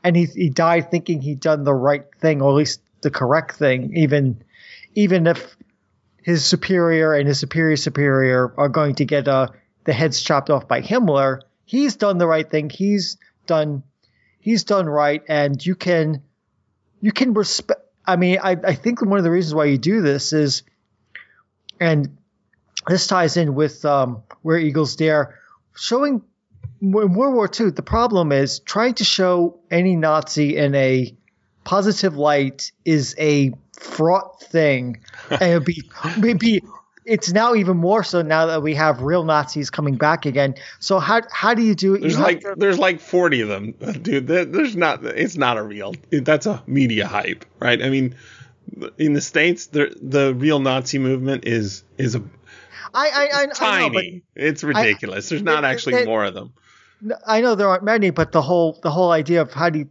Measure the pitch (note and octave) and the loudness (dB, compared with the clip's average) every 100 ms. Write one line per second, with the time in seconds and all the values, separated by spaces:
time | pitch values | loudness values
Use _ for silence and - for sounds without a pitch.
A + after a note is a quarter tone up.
0 | F3+ E3+ E3+ - E3+ C3+ E3 E3+ E3+ F3 | 2 2 0 0 -2 2 2 2 0 -4
1 | E3+ D#3+ C#3 C3+ E3 D3+ C#3+ C3+ C3 C#3+ | -2 -4 -4 -4 -2 0 0 0 2 0
2 | A#2+ _ D#3+ D3 C#3 C#3+ D3 - _ _ | -4 _ 0 2 2 2 0 -6 _ _
3 | D3 - B2 D#3 D#3 - C#3+ B2+ C#3+ E3+ | -4 -2 0 0 0 -2 0 0 -2 0
4 | D3+ D3 C3+ A2+ _ _ - - - - | 2 4 2 -2 _ _ -20 -20 -6 0
5 | G3+ F#3 E3 E3 - _ - _ _ _ | 2 4 2 0 -6 _ -20 _ _ _
6 | _ _ - E3 - C3+ - F#3 E3+ D#3+ | _ _ -2 0 0 -2 0 0 2 2
7 | D#3 D3 C#3+ C#3 C3+ E3 D#3+ D3+ C#3 C#3 | 2 2 2 -2 -2 0 2 0 -2 0
8 | C#3+ C3+ C3 B2+ B2 - C#3+ D3+ D3 C3+ | 2 4 4 2 0 0 0 2 0 0
9 | C3+ C#3+ C#3 C3+ B2+ - _ _ - B2 | 0 0 2 0 0 -6 _ _ -4 0
10 | D#3+ B2+ - C#3+ C3+ C#3 - B2 - A#3+ | 0 -2 0 -2 2 -2 0 -4 0 0
11 | G3+ C#3 C3+ C3 _ _ _ B3 C#4+ - | 2 2 2 -2 _ _ _ -2 -2 0
12 | G#3 F3+ E3+ D#3+ D#3 D#3 D3+ - G3 G#3 | 0 0 2 0 0 -4 -4 -4 -2 0
13 | F3+ - _ _ - D#3+ D3+ C#3+ - _ | -4 -12 _ _ -2 0 0 -6 -10 _
14 | _ _ _ _ G#3 A3+ - G3+ E3 D3 | _ _ _ _ -2 -2 0 -2 0 0
15 | D3 D3+ - D3+ C#3+ C#3 F3 F3+ F3+ E3+ | 0 -2 -2 0 0 -2 -4 -4 0 0
16 | D#3 D3 _ _ _ _ _ _ _ _ | 0 -4 _ _ _ _ _ _ _ _
17 | G#3+ - B3+ G#3+ G3+ - - - _ _ | -2 0 0 0 -2 -4 -4 -6 _ _
18 | - F3 F3+ F#3 F#3+ F3+ F#3 - A#3 A#3+ | -2 2 2 2 0 0 -2 -2 -2 -2
19 | G#3 G3+ E3+ F3 E3 D3+ D3 C#3 C#3+ A3 | 0 2 2 0 0 0 2 2 2 2
20 | D#3 C#3+ - D#3 D3 - _ _ _ _ | 2 0 0 0 0 -2 _ _ _ _
21 | _ - - _ _ _ - _ E3+ D3+ | _ -20 -20 _ _ _ -20 _ 0 0
22 | C#3 - _ _ _ _ _ - - F#3 | -2 -10 _ _ _ _ _ -12 -2 -2
23 | - F#3 D#3+ F3 D#3 C3+ D3+ - D3 C#3+ | 0 2 2 0 0 0 -2 -2 0 2
24 | B2+ A2+ - - D#3 E3 D#3 C#3+ D3 - | 0 -6 -16 -10 -2 0 2 0 -2 0
25 | D#3 D#3 C#3 - _ _ _ - - A#3+ | 2 2 -2 -8 _ _ _ -12 -4 0
26 | C#4+ B3 - _ _ _ - - G3 G3+ | 0 -2 -6 _ _ _ -20 -4 0 2
27 | G#3 F#3 C#4 B3+ G3 - G#3+ D3 - A3+ | 2 2 2 2 -2 0 -2 -2 -2 0
28 | A#3+ G3 D#3 C#3 C#3 - - G3+ A#3+ A#3+ | 2 2 2 2 0 -4 -6 -2 0 0
29 | G#3 - F#3 F3+ E3+ - _ E3+ F#3 E3+ | -2 0 2 2 0 -2 _ 0 2 2
30 | D#3 D#3 D3 D3+ D3 D3 C#3+ C#3 C3 C3 | 2 0 0 0 0 2 0 2 2 2
31 | B2 - _ _ _ _ - F#3+ G3+ G3+ | -2 -10 _ _ _ _ -2 0 0 0
32 | G3 C#3+ D3 C#3+ C3+ C3+ - _ - D#3 | -2 0 2 2 0 -6 -16 _ 0 0
33 | B2 - D3+ D3 C3+ B2+ _ - - - | 0 -2 0 2 2 -2 _ -20 -14 0
34 | D#3+ F#3 F#3 - - E3 D3+ C3 B2 A#2 | 2 2 -2 -18 -4 2 2 2 -2 -10
35 | - - - D3 F3+ E3+ E3 E3 - - | -16 -20 -6 0 2 2 0 -4 -10 -10
36 | D#3 F#3+ A3+ G3+ A3+ G3+ - - _ _ | -6 0 0 2 2 0 -2 -20 _ _
37 | A#3 A3 F3+ F#3+ A#3 A3+ F#3 F3+ F3 G#3+ | -2 -2 2 2 4 2 2 0 2 2
38 | F3+ F3+ D#3 D#3 E3 D#3+ D3+ D3+ D#3 B2+ | 0 -2 0 2 2 0 -2 0 0 0
39 | C3+ F3 D#3+ D3+ D3 D3+ C#3 - D3 C3 | 0 0 2 0 0 -6 -6 -4 -4 0
40 | D3+ D#3+ D3 C3+ C#3 - - - - F#3+ | 0 0 -2 0 -2 -4 -16 -14 -2 0
41 | - A3+ A3+ - G#3 A#3+ A3 G3+ F#3+ G3 | 2 0 -2 -2 0 2 2 2 2 2
42 | D#3+ D3+ - F3 G3 F#3 G3+ F#3 F#3+ E3+ | 0 2 0 0 -6 -2 0 2 0 -2
43 | - F3+ F3 C3 G#2+ G2 G#2 - - D3+ | -2 0 2 2 0 -4 -8 -10 -10 -8
44 | G3 C#3 B2+ F3 F3 E3+ C#4+ G3+ D#3+ - | -4 -4 0 -2 0 -2 -2 0 -2 -2
45 | - - F#3+ E3+ B2 A2 G#2+ G#2 G2 - | -6 -4 -4 -2 -2 -2 -6 -10 -12 -12
46 | _ D3 B2+ D3+ G#3 G#3 - C3+ B2+ G#2+ | _ -2 0 0 0 -6 -2 0 0 0
47 | F#2+ G2+ F2+ F#2 - _ B2 A#2+ C3 C3+ | -2 -4 -4 -10 -14 _ 0 0 0 0
48 | B2+ B2+ - - - _ - - - - | -2 -6 -20 -20 -20 _ -20 -16 -16 -2
49 | D3+ C#3+ - D#3 E3 E3+ - D3 D3 - | 0 0 -2 0 0 0 -4 -2 -2 -4
50 | C3+ C#3 C#3 B2+ D3 D3 C3+ C3 B2+ C#3 | -2 0 2 2 0 2 0 -2 -2 -2
51 | C3 C3 C3 C3+ - A#2 G2+ G2 _ - | 0 -2 -2 -4 -2 -2 -2 -8 _ -6
52 | C3 B2 - - - - - - - B3 | -4 -4 -8 -20 -20 -20 -20 -20 -6 -2
53 | D4 C#4 C#4+ C#4+ C#4+ C#4 A3 F#3+ D#3 A2+ | 0 0 0 0 -2 -2 0 0 0 -2
54 | F2+ F2 _ - D3+ D3 D3 D#3 A2+ G#2 | -6 -12 _ -4 -4 -2 -2 0 0 0
55 | - G2 - D3+ - D#3 C#3 B2+ - B2 | -4 -8 -6 -4 0 0 0 -2 -2 0
56 | A#2 A2 G2+ F#2 A#2 _ _ _ _ _ | 0 0 -2 -4 -16 _ _ _ _ _
57 | G#3+ - - A3 B3 G3+ G3+ F#3 G3+ A3+ | -10 -8 0 2 2 2 2 2 2 2
58 | G3 D#3+ D#3 D#3+ C#3 F3+ E3 - E3 D#3 | 0 0 0 0 2 0 0 -2 -4 0
59 | F3+ E3 D3 E3+ D#3 C#3 E3+ D#3 C#3+ | 2 2 2 0 0 -2 -2 -2 -8